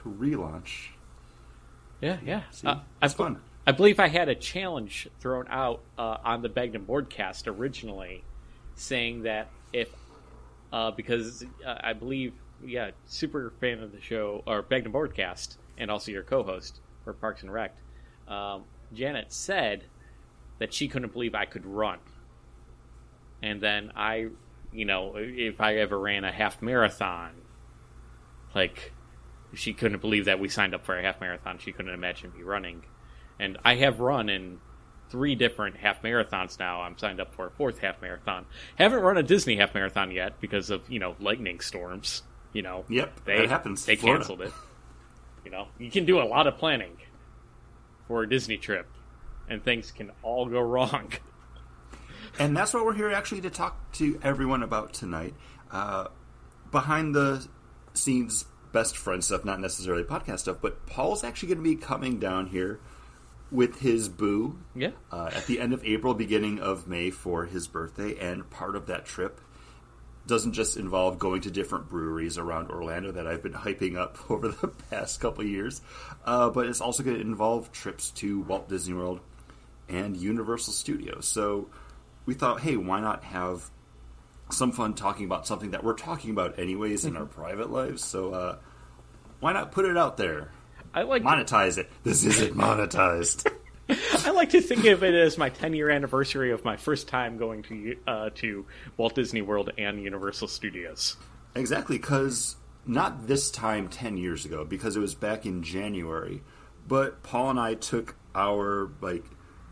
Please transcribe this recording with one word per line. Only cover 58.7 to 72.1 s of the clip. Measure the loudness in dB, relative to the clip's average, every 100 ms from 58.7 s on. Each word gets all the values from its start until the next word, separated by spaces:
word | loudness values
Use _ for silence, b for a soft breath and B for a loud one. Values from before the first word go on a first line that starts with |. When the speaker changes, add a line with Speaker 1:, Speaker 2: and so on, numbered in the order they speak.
Speaker 1:
best | 2 2 0
friend | -2 0
stuff, | 0 0
not | 0 -2
necessarily | -4 -4 0 0
podcast | 0 -4 -4 -6
stuff, | -4 -2
but | -4 -4 -8
Paul's | -2 0 0
actually | -4 -4 -2
gonna | 0
be | 2 0
coming | 0 -2 -2 0
down | 0 0 0
here | -2 -2 -4 B B B B B B -2
with | 4 4 4
his | 4 4 2
boo, | 2 2 4 0 -4 -10 -4
Speaker 2:
Yeah. | -4 -4 -10
Speaker 1:
uh, | -6 -4
at | -4 -2
the | 0
end | 0
of | 0
April, | 2 2 2
beginning | 2 2 2 2 0
of | -2 -2 -2
May | -2 -2
for | -2 -2 -2 -2
his | -4 -6
birthday, | -6 -6 -6 -6 -4
and | -6 -6 -8
part | -10 -6 -6
of | -6
that | -8 -6
trip | -4 -4 -6 -20 B B B B -20 -20 -10 0
doesn't | 2 2
just | 0 0 0
involve | 0 4 4 2
going | 0 0
to | -2
different | -2 -2 -4 -4
breweries | -4 -2